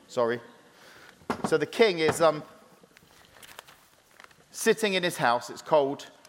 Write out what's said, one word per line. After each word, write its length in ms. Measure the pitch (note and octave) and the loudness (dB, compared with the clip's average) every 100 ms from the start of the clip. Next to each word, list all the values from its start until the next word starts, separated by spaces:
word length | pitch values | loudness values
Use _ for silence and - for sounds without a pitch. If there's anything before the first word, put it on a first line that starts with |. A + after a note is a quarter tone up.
| - | -8
sorry. 340 | B2+ A#2 A#2+ - - - - - - - - - - - | -2 0 -2 -8 -20 -20 -20 -20 -20 -20 -16 -10 -8 -2
So 120 | D#3 | -2
the 80 | D3+ | -2
king 320 | - A3+ E3+ | 2 2 4
is, 220 | D#3 - | 0 4
um, 200 | D#3+ D3+ - - - - _ - _ - - - - - - - _ _ _ - - _ _ | 2 2 -8 -20 -20 -20 _ -20 _ -20 -20 -20 -20 -20 -20 -20 _ _ _ -20 -20 _ _
sitting 460 | - A3+ - G#3+ F#3 | -2 0 0 0 -2
in 80 | |
his 140 | F3 - | -2 -2
house. 340 | B2+ A#2+ - | 0 0 -4
It's 100 | - | -14
cold. 460 | - D#3 C#3 C#3 - - | 0 2 2 -4 -12 -20